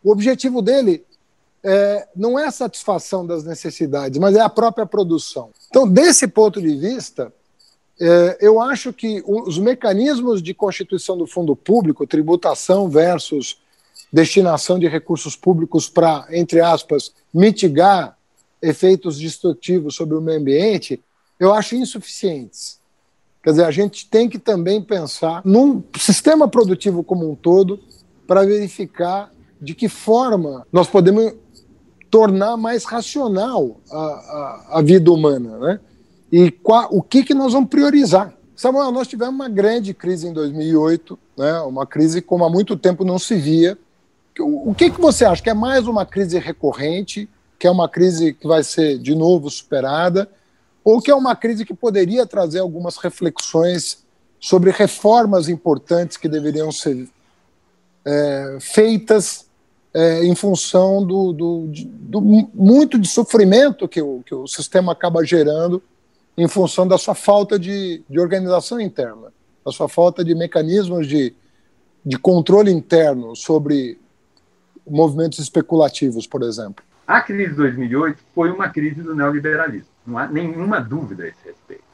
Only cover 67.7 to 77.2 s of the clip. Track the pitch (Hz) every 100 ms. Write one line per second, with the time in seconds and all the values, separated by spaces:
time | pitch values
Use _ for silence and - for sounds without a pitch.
67.7 | 202 185 160 _ 139 175 190 185 180 -
68.7 | 240 202 - 120 110 110 _ _ _ -
69.7 | 131 151 - 175 175 165 165 170 165 156
70.7 | 196 185 175 147 147 127 _ _ _ _
71.7 | _ _ _ 143 131 190 180 160 196 208
72.7 | 170 - 170 156 127 113 117 - 156 147
73.7 | 143 123 113 _ _ _ _ _ _ _
74.7 | _ - 147 160 143 165 - 139 170 -
75.7 | 165 143 - 139 113 - 135 117 110 104
76.7 | 98 _ _ - 190